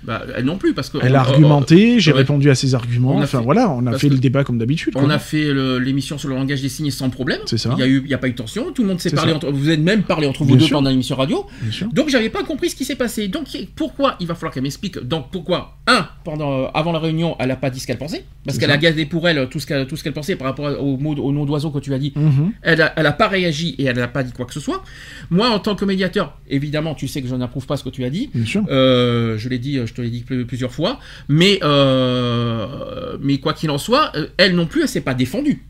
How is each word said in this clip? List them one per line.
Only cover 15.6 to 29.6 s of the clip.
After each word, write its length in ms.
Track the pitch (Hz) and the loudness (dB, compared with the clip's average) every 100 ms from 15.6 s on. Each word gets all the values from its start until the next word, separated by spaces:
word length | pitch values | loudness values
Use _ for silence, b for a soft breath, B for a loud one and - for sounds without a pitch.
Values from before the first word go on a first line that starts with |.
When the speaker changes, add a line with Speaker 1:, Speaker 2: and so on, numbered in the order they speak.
| - - - | -4 -10 0
Speaker 1:
un, 200 | 240 147 - - | 0 0 -10 -10
pendant, 260 | 151 147 | -6 -2
euh, 160 | 135 131 | -2 -2
avant 180 | - 156 | -2 -2
la 80 | 165 | -2
réunion, 360 | 160 160 165 - | -2 0 -2 -2
elle 100 | 127 | -4
a 40 | 131 | -2
pas 140 | 139 | -4
dit 100 | 127 | -6
ce 80 | - | -6
qu'elle 100 | 120 | -6
pensait, 280 | 143 285 370 - - | -6 -8 -10 -14 -8
parce 100 | 131 | -2
Speaker 2:
C'est 40 | |
Speaker 1:
qu'elle 100 | 151 | 2
Speaker 2:
ça. 40 | 143 | 4
Speaker 1:
a 20 | |
gardé 260 | 165 156 156 | 2 2 -2
pour 220 | 170 170 | 0 0
elle 180 | 156 131 | 0 -2
tout 100 | 156 | -6
ce 40 | - | -4
qu'elle, 220 | 143 131 | -4 -4
tout 80 | 160 | -6
ce 80 | |
qu'elle 100 | 165 | -8
pensait 220 | 139 143 185 | -8 -6 -4
par 120 | 131 | -4
rapport 180 | 127 147 143 | -4 -4 -2
au 140 | 139 135 | -2 -2
mot, 180 | 147 147 | -2 -2
au 160 | 123 | -2
nom 140 | 143 147 | 0 0
d'oiseau 260 | 147 156 | -2 -2
que 80 | 143 | -4
tu 140 | 139 | -4
as 40 | 135 | -2
dit. 120 | 143 147 | -2 2
Speaker 2:
Mhm. 360 | 151 135 160 233 | 4 4 2 -2
Speaker 1:
Elle 200 | 147 165 | 0 2
a, 100 | 156 - | 2 2
elle 80 | 151 | 0
a 80 | |
pas 160 | 143 214 | 2 2
réagi 440 | 190 180 147 170 131 | 2 0 -2 -4 -2
et 60 | 139 | -2
elle 100 | 120 | 0
n'a 120 | 123 | -2
pas 140 | 143 | -4
dit 100 | 127 | -6
quoi 120 | 120 123 | -8 -10
que 80 | |
ce 60 | - | -8
soit. 240 | 139 370 B B B B B | -6 -6 B B B B B
Moi, 200 | 170 240 | 2 4
en 100 | 214 | 2
tant 160 | - 202 | -2 -2
que 100 | 196 | -2
médiateur, 520 | 190 185 202 175 - - | 0 0 -2 -4 -8 -4
évidemment, 440 | 139 147 151 160 | -4 -2 -2 -4
tu 140 | 147 135 | -4 -6
sais 140 | 151 | -6
que 60 | 123 | -6
je 60 | 127 | -4
n'approuve 300 | 123 135 - | -4 -6 -6
pas 120 | 139 | -6
ce 60 | 123 | -6
que 40 | |
tu 140 | - | -6
as 60 | 123 | -6
dit. 200 | 151 285 - | -4 -6 -4
Speaker 2:
Bien 100 | 113 | -2
sûr. 200 | 196 214 | -2 0
Speaker 1:
Euh, 680 | 135 131 123 123 120 117 110 | 4 4 4 4 2 0 -2
je 100 | 120 | -4
l'ai 100 | |
dit, 200 | 127 | -4